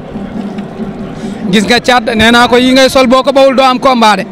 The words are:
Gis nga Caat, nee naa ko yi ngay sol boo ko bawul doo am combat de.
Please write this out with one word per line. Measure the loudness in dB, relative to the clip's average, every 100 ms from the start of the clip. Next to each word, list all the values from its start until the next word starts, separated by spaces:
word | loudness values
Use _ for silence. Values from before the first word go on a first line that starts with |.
| -12 -12 -12 -10 -10 -10 -12 -12 -12 -12 -12 -12 -12 -8 -2
Gis | 0
nga | 0 0
Caat, | 2 0 0
nee | 0 2
naa | 4 2
ko | 2
yi | 2
ngay | 2 2
sol | 2 2
boo | 2
ko | 2
bawul | 2 2 4
doo |
am | 0 2
combat | 0 2 2 0
de. | -4